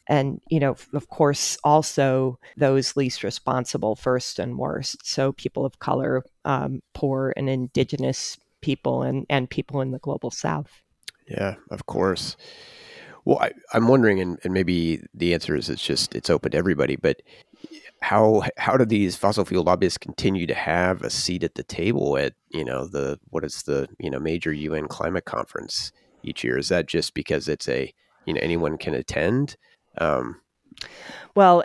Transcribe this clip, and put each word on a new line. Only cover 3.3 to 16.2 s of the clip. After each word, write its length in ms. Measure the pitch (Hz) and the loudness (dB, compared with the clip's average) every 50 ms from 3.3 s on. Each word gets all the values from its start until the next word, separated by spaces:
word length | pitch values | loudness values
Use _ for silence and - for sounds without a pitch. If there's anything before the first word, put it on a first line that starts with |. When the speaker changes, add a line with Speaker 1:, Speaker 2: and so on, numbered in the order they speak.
| - - - 135 127 127 120 - - - - 110 110 | -6 -4 -2 -2 0 0 -2 -2 -4 -2 0 -2 -2
Speaker 1:
first 420 | - - 131 127 123 - - - - | 0 0 0 0 0 -2 -4 -6 -6
and 200 | 87 120 123 131 | -6 -4 -4 -4
worst. 400 | 131 147 - - 135 - - - | -4 -4 -4 -4 -6 -8 -10 -10
So 300 | - - - 131 135 139 | -10 -6 -2 0 0 0
people 320 | 139 - - - - - 135 | -2 -4 -8 -6 -4 -2 -4
of 140 | 131 - - | -4 -4 -6
color, 440 | - - - 127 131 - 131 131 - _ _ _ - | -4 -2 -2 0 0 0 -2 -2 -2 _ _ _ -2
um, 380 | - 135 131 143 139 135 - _ _ | -2 -2 0 -2 -4 -6 -6 _ _
poor 400 | - - 151 135 135 131 135 131 - - | -8 -4 -2 -2 0 0 -2 -2 -2 -2
and 100 | 139 131 | -2 -2
indigenous 880 | 131 127 127 127 - 143 131 - 151 120 131 131 131 - - - - - _ _ _ _ | -2 -2 -4 -2 0 0 0 0 0 -2 -2 -2 -2 -4 -6 -10 -12 -14 _ _ _ _
people 420 | - 151 135 - - 131 127 131 | -4 -4 -4 -2 -2 -2 -2 0
and, 220 | 131 131 131 135 - - | -2 -2 -2 -4 -4 -2
and 180 | 143 135 127 - | -2 -2 -2 -2
people 320 | - - - - 135 139 | -6 -6 -6 -4 -4 -4
in 120 | 131 131 | -4 -4
the 60 | 127 131 | -6 -6
global 320 | - 143 147 - - 120 | -6 -6 -6 -4 -6 -8
South. 520 | - - - - 156 151 143 - _ _ _ _ _ _ - - _ _ _ | -8 -4 -2 -2 -2 -2 -4 -8 _ _ _ _ _ _ -20 -20 _ _ _
Speaker 2:
Yeah, 280 | - - 92 101 98 92 - _ - | -8 -6 -4 -4 -4 -6 -8 _ -14
of 160 | - - - | -12 -12 -10
course. 500 | - - - 92 95 87 - - - - _ - - - - - - - - - - - - - - - - - | -6 -2 0 0 0 0 -2 -6 -10 -12 _ -20 -20 -20 -20 -20 -20 -20 -20 -20 -20 -20 -20 -20 -20 -18 -4 2
Well, 140 | - - - | 2 2 2
I, 140 | - - - - - - | 2 -2 -2 -8 -12 0
I'm 160 | - 113 113 120 | 2 4 6 8
wondering, 320 | 135 135 113 107 98 95 | 8 8 8 6 4 4
and, 180 | 90 90 85 - - | 0 -2 -4 -4 -4
and 80 | 92 | 0
maybe 480 | 92 95 90 85 90 85 82 82 78 - - - - | 2 2 2 2 2 2 2 0 0 -2 -4 -14 -6
the 180 | - 85 87 | -2 0 2
answer 240 | 85 80 - 82 78 | 2 0 0 -2 -2
is 140 | 64 - - | -2 -2 -4
it's 160 | 65 - - | -6 -6 -2
just, 280 | - 69 - - - - | -2 -2 -2 -2 -4 -6
it's 140 | - | -6